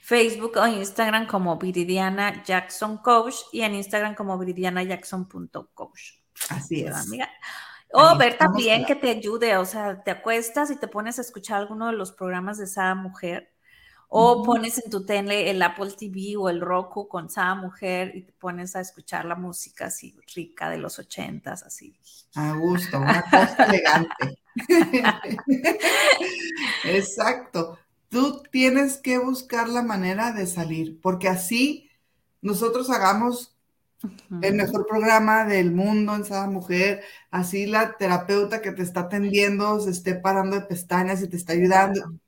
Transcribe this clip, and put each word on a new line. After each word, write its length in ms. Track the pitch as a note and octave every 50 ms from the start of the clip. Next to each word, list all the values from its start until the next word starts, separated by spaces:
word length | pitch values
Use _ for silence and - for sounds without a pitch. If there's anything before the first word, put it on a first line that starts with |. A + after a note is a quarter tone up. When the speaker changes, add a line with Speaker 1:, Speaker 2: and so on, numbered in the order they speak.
Speaker 1:
Facebook 520 | _ - A#3 A#3+ A#3 A3+ G#3+ G#3 A3 A#3 -
o 100 | A3 G#3
Instagram 600 | A#3 A3+ G3 G3 G3 - - A3+ A3 G#3+ A3 A3+
como 300 | A3 - G3 F#3 F3 D#3+
Viridiana 840 | D#3+ F#3 F#3 F3+ F3+ F3 F3 F#3 F#3+ F#3+ F#3+ F#3+ G3 G3+ G#3 - - -
Jackson 540 | - F#3 F3+ F#3 - - - A3 G#3+ G#3+
Coach 380 | G#3+ - B3 A#3+ A3+ A3+ B3 C4+ - - -
y 100 | - A#3
en 120 | A3+ G#3+ G3+
Instagram 400 | G3+ G3 G3 G#3+ G#3 G#3 G#3+ G#3
como 220 | - G#3 G3 F#3+
viridiana 460 | F#3 F#3 F#3 F3 F3+ F#3 F3+ F3+ F#3 F3+
jackson 440 | F#3 F#3 F3+ - - F#3+ F#3 F#3
punto 440 | F#3 - F3+ F3 E3 _ D3+ - _ _
coach. 460 | - - - _ - - - _ _ _ _ _ - - -
Speaker 2:
Así 340 | D3+ C#3 - - E3 D3+ -
Speaker 1:
¿Verdad, 160 | - D3 D3+
Speaker 2:
es. 80 | -
Speaker 1:
amiga? 180 | - - B3+ - - - - - - - - - - - - _ _ -
Speaker 2:
Ahí 200 | - D4+ D#4+ E4+
Speaker 1:
O 40 |
ver 120 | - B3 A#3+ A#3
Speaker 2:
estamos 40 |
Speaker 1:
también 440 | - D#4 D4+ G3 B3+ A#3+ A3 A3 A3+ A#3+
Speaker 2:
para 40 |
Speaker 1:
que 80 | - C#4+
te 140 | C#4+ D4 B3
ayude, 480 | A3+ A3 G#3+ G#3 A3 A3+ A#3 A3+ G3+
o 80 | F#3 F#3
sea, 380 | F#3 - A3 G#3 G3+ F#3+ F#3+ -
te 80 | G3+
acuestas 580 | F3+ - - A3 A3+ A#3 A#3 A3+ - D4 D4 C#4+
y 40 | C#4+
te 100 | C#4+ - G#3+
pones 300 | - G#3 G#3+ A3+ A#3+ B3+
a 20 |
escuchar 360 | A#3 - - G3+ F#3+ - A3 G3+
alguno 280 | G#3 G#3 A3 G#3+ A3+
de 60 | A#3 A3+
los 180 | G#3 F#3+ F#3
programas 460 | - _ F#3 F#3 F3+ F3+ F#3 G3 G#3
de 100 | G#3+ G3+
Sada 280 | F#3 - G3+ F#3+ F#3 F#3
Mujer, 580 | F#3+ F#3+ F#3 F#3 - - F3 F3 - - _ _ _ _ _ _ _ _ _ _ _ _ _
o 260 | - G#3+ A3+ A#3+ A#3+ G#3
Speaker 2:
Ujú. 40 | G#3
Speaker 1:
pones 360 | A#3 A#3+ A3 A3 A#3 - B3+ A#3
en 60 | A3
tu 140 | G#3+ G3 F#3+
tele 440 | G3 G#3 G3+ G3 G3+ G3+ G#3 F3+ F3+
el 120 | G3 F#3
Apple 300 | F3+ F3+ F3+ G3 G3 G3+ G3+
T 100 | - G#3+ G3+
V 260 | F#3 F#3+ F#3+ G3+ G#3
o 120 | G#3 F#3+ F#3
el 100 | F3 E3+
Roku 460 | F3 F3 F#3 F3+ F#3 F#3 - G#3 G3+ -
con 200 | - F3+ D#3+ E3+
Sada 260 | - G#3 F#3 F#3 F#3+
Mujer 580 | G3 F#3 F#3 F#3 - G#3 F#3 F#3 F3+ F#3 - -
y 80 | F#3 F#3
te 80 | _ _
pones 420 | _ - F3+ F3 F3 F3+ F#3 -
a 40 | F#3+
escuchar 420 | F#3 F#3 _ - - - F#3 E3 D#3+
la 100 | E3+ F3
música 500 | F3+ F3+ F3+ F3 - - - _ - -
así 320 | F#3 - - - - _ _ _ - -
rica 340 | F3+ E3 - _ - - -
de 80 | -
los 220 | - D#3 F3 - -
ochentas, 640 | - _ - - - - - - _ - - F#3 -
así. 340 | - - - - - _ _ _ - - - _ _ _
Speaker 2:
A 180 | D3 D3+ D3+ D#3
gusto, 460 | D#3 E3 F3 F3+ F3 - - - C#3
una 200 | C#3 C#3 - F3 -
cosa 400 | - G3+ F#3+ F#3+ - - - B3
Speaker 1:
<laughs> 20 |
Speaker 2:
elegante. 720 | - G3+ F3+ - D3+ D#3 E3 E3 - - - - C#3+ C#3 _ _ _ _
<laughs> 840 | A#3 - - F4 E4+ - - - B3 - - - - - - A3+ - - C#4 C4 B3+ - E4+ - - - E4+ - - - D5 B4+ - F4 F#4 - - - - - - C#4 - - - -
Exacto. 960 | - F3+ G3 G3 - - A3+ G#3+ A3+ B3 B3 - - - F3 E3 E3+ - - _ _ _ _ _ _
Tú 320 | - A#3+ C4+ C#4+ - - - -
tienes 460 | - C4 C4 C4 B3+ C4+ C#4 C4+ C4
que 200 | - - C4 B3+
buscar 500 | B3 B3+ C4 C4 B3+ - - B3 A#3 A#3
la 140 | A3+ A#3+ B3
manera 500 | A#3+ A#3 G#3+ G3 F#3 F3+ F#3+ G#3 A#3 A#3+
de 140 | A3+ G#3 F#3+
salir, 540 | F3+ - F3 E3 D#3+ D#3+ D#3+ D#3+ D#3+ - -
porque 260 | - F#3 F#3+ F3+ G3
así 600 | F#3 F3+ F3+ - - A#3 A#3+ C4 D4 D4 - _ _ _ _ _ _ _ _ _ _ _ _
nosotros 480 | - G3+ G#3 F#3+ A3+ A#3 A#3 B3+ B3+ B3+
hagamos 680 | B3 A3 F#3+ F#3+ G3+ G#3+ A#3 B3 B3 B3 - _ _ _ _ _ _ _ _ _ _ _ -
Speaker 1:
Ujú. 360 | G3 - - _ _ F#3 E3+
Speaker 2:
el 120 | F3+ G3 G3+
mejor 300 | G#3 G3 - - - -
programa 560 | G#3+ A3 A3 G#3+ A3+ A3 A3 G#3+ A3 A3 A3 A3
del 260 | G#3 G3+ F#3+ F3 F3
mundo 440 | E3+ F3+ G3 G#3 G#3+ G#3+ G#3 G#3 G#3
en 80 | G#3 G3+
Sada 240 | - G3 G3 G3
Mujer, 540 | G3+ G3 F#3+ F3+ F#3 F3+ F3+ F#3+ G3+ G3 G3+ - - - - _ _
así 340 | - F3+ F3+ F3 G3 G3 G3+
la 320 | G#3 G#3+ A3 A3+ A3 -
terapeuta 640 | - G3+ F#3 F3+ F3+ F3+ F#3 G3+ G3+ G3+ G3+ A3+ A3
que 100 | G#3+ G3
te 120 | - F3+ F3+
está 180 | F3 - F#3+
atendiendo 760 | F3 F3 G3+ G3+ G3+ G3+ G3 G3+ G3+ G3+ G3+ G3 G3+ G#3 G#3+ G#3+
se 100 | G#3 F#3+
esté 260 | F3+ F3+ - F#3 F3+
parando 400 | F3+ F3+ G3 F#3+ F#3+ F#3+ F#3+ G3
de 80 | G3 F#3+
pestañas 560 | - F3+ F3 - - F3+ F#3 F#3 F#3 G3 F#3
y 60 | G3
te 80 | F3 F3
está 160 | E3+ - - E3
ayudando. 480 | F3 F3+ F3+ F#3+ F#3+ G3 G3 G3 G3
Speaker 1:
Claro. 180 | - - - - _